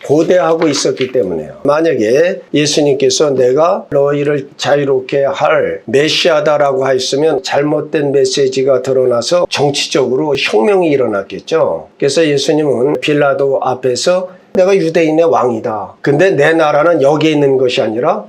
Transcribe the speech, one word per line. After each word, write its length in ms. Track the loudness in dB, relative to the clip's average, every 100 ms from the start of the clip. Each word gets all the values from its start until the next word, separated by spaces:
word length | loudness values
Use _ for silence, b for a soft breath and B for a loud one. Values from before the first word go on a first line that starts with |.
| 0
고대하고 600 | 0 2 2 2 0 0
있었기 420 | 0 -2 -2 -2
때문에요. 520 | -2 -2 -4 -8 -6
만약에 800 | -2 0 0 0 2 2 0 -2 B
예수님께서 760 | -2 0 0 0 2 0 2 0
"내가 560 | 2 2 2 0 -2 -2
너희를 600 | 0 0 0 -2 -4 -6 -8
자유롭게 680 | -2 0 0 -2 0 -2
할 580 | 0 0 0 2 0 -4 -2
메시아다"라고 960 | 0 2 0 0 2 2 2 0 0
하였으면 580 | 0 -2 -2 0 0 0
잘못된 680 | -2 -2 0 -2 -2 -2 0
메시지가 720 | 0 0 0 0 0 0 0
드러나서 640 | 0 0 2 0 0 -2 0
정치적으로 840 | -2 -2 -2 -2 -2 0 -2 -2 -2
혁명이 500 | -2 0 2 2 2
일어났겠죠. 1000 | 0 0 -4 -6 -12 -4 -2 0 -4 -10 -4
그래서 260 | -2 0 0
예수님은 760 | 0 0 0 0 0 0 -2
빌라도 580 | -2 0 0 0 0 -2
앞에서 680 | -2 -2 -2 -2 0 -2 -4 B B
"내가 220 | 0 2
유대인의 500 | 2 2 0 2 2 2
왕이다. 720 | 2 0 -2 -6 -8 -10 -6
근데 300 | -2 2 2
내 220 | 4 2
나라는 480 | 2 2 2 2 2
여기에 280 | 2 2 2
있는 260 | 2 2 2
것이 220 | 0 0
아니라 420 | -2 -2 -2 -4